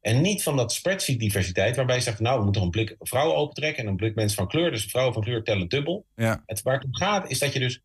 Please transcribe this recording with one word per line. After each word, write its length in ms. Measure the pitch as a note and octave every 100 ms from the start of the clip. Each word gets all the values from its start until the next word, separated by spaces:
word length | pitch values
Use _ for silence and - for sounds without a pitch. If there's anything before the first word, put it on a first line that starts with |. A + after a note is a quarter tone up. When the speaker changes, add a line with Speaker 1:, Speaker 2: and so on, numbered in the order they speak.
Speaker 1:
En 200 | - A#2
niet 220 | F3 G#3
van 140 | - C#3
dat 160 | A2+
spreadsheet 460 | - F3 F#3+ - B2
diversiteit, 580 | G#2+ G2 F2+ F2+ G#2 B2
waarbij 200 | B2+ B2
je 60 |
zegt, 180 | A#2+ G#2+
"Nou, 180 | A2+ C3
we 60 |
moeten 180 | G2+ G2
een 80 | F2+
blik 260 | G2 A2 -
vrouwen 380 | - B2 D3+ D3+
opentrekken 460 | D3 - D3+ D3+
en 60 | A2
een 80 | F#2+
blik 180 | A2
mensen 220 | G#2+ G#2+ G2+
van 120 | F#2
kleur. 220 | D#3 E3+
Dus 140 | A#2+
vrouwen 300 | - B2 B2+
van 80 | A2
kleur 200 | G#2 A#2+
tellen 240 | G#2+ G2+ F2+
dubbel." 380 | C#3 D3 F#3+ - -
Speaker 2:
Ja. 260 | A2+ A2 -
Speaker 1:
Het, 160 | F#2
waar 120 | C3
het 100 | C3
om 100 | C3 -
gaat 340 | F#3 G3+ F#3+
is 80 | B2
dat 140 | C#3+
je 60 | C3+
dus 220 | B2+ B2